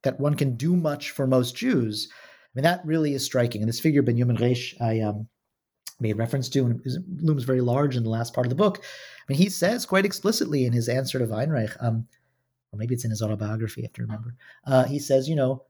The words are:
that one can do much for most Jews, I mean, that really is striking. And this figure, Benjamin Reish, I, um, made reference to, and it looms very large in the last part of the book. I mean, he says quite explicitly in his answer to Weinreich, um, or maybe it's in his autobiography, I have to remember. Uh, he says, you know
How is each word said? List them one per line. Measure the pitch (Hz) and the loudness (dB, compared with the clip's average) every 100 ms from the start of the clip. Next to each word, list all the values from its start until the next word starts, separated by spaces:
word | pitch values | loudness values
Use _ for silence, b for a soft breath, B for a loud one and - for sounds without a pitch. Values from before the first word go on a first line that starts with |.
that | 135 - | -2 0
one | 143 | 0
can | 147 139 117 | 2 0 0
do | 156 180 | 2 2
much | 156 143 - | 2 -4 -8
for | - 131 | -2 2
most | 131 123 - | 4 2 -2
Jews, | 247 180 113 107 - | 0 2 0 -4 -10
I | - - - _ | -14 -20 -20 _
mean, | 127 | 0
that | 156 180 | 0 0
really | 151 160 151 | -2 0 0
is | 139 | -2
striking. | - 127 120 107 | 0 2 2 0
And | 110 | -2
this | 113 | 2
figure, | 165 143 | 2 4
Benjamin | 120 117 120 113 | 4 2 2 2
Reish, | 120 123 - - | 2 0 -4 -4
I, | 117 113 | -2 0
um, | 107 104 110 _ _ _ _ _ - _ | 0 -4 -10 _ _ _ _ _ -20 _
made | 110 104 | -2 -2
reference | 117 139 123 | -2 -2 0
to, | 139 123 | 0 2
and | 117 | 0
it | 131 143 185 156 | -4 -8 -8 -2
looms | 160 147 | 0 0
very | 123 127 | 2 0
large | 120 127 143 127 | 2 2 2 0
in | |
the | 110 | 0
last | 113 117 | -2 -2
part | - | -2
of | 123 | -2
the | |
book. | 139 208 196 | 2 2 0
I | - - - - - | -12 -18 -20 -18 -4
mean, | 139 | 2
he | 196 | 2
says | - 175 240 - | 2 0 0 0
quite | 190 | 2
explicitly | 196 - 202 220 - 147 123 | 2 0 -2 0 0 0 2
in | |
his | 120 113 | 2 0
answer | 127 131 131 | -2 -2 -2
to | 117 | -2
Weinreich, | 110 143 147 104 - | 0 -2 0 -2 -2
um, | 120 113 117 _ _ _ _ _ _ | -2 -2 -4 _ _ _ _ _ _
or | 104 | -8
maybe | 117 | -4
it's | 123 | -2
in | 113 | -2
his | 110 | -2
autobiography, | 107 107 104 110 110 - | -2 -2 -4 -4 -6 -8
I | 113 | -12
have | |
to | - | -10
remember. | 113 107 117 120 B B 139 | -8 -8 -10 -16 B B 2
Uh, | 131 | 4
he | 127 143 | 4 -2
says, | 143 135 135 | 2 2 4
you | |
know | 156 131 131 | 0 0 -2